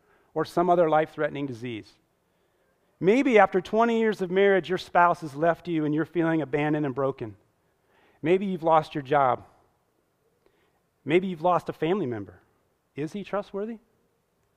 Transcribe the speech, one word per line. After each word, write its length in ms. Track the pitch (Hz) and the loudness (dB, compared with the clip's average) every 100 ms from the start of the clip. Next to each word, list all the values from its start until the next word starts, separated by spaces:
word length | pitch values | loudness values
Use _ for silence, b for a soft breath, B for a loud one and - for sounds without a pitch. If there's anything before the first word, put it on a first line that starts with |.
| _ _ _ | _ _ _
or 140 | 156 156 | -8 -4
some 240 | 175 180 | -2 2
other 180 | 175 160 | 4 4
life-threatening 560 | 156 156 - 147 143 | 2 0 -4 -6 -4
disease. 480 | 139 113 123 107 - _ _ _ _ _ _ _ _ _ _ - | -8 -8 -10 -10 -14 _ _ _ _ _ _ _ _ _ _ -2
Maybe 400 | 170 247 269 208 | 2 2 4 6
after 220 | 190 190 | 6 2
twenty 380 | - 220 226 226 | 0 0 2 2
years 240 | 220 190 | 0 -2
of 80 | 180 | -2
marriage, 400 | 185 202 190 147 | 2 4 4 0
your 80 | 180 | -6
spouse 420 | - 180 175 165 | 0 2 4 2
has 140 | 156 | -6
left 340 | 139 165 165 175 | -2 0 0 -2
you 160 | 160 | -2
and 100 | 151 | -2
you're 120 | 151 156 | -2 -2
feeling 340 | 175 165 160 | -2 0 0
abandoned 460 | 135 147 151 151 147 | -2 -2 -2 -2 -2
and 80 | |
broken. 420 | 131 135 131 113 98 _ _ _ _ _ _ _ - | -2 -4 -4 -12 -14 _ _ _ _ _ _ _ -6
Maybe 240 | 151 190 202 | 0 0 0
you've 160 | 180 | -2
lost 320 | 160 160 151 | 2 2 2
your 80 | 156 | -10
job. 420 | 131 143 131 117 - _ _ _ _ _ _ _ _ _ _ _ _ _ _ _ | -2 2 2 0 -8 _ _ _ _ _ _ _ _ _ _ _ _ _ _ _
Maybe 220 | 131 175 190 | -2 0 0
you've 160 | 165 | -2
lost 260 | 175 170 - | 0 0 -2
a 60 | |
family 320 | - 156 202 135 | -6 -2 -2 -4
member. 340 | 110 101 - _ _ _ _ _ 135 | -8 -12 -20 _ _ _ _ _ -12
Is 160 | 156 | -10
he 120 | 208 | -10
trustworthy? 520 | 185 196 190 196 214 220 _ _ _ _ _ _ _ | -8 -8 -8 -10 -10 -12 _ _ _ _ _ _ _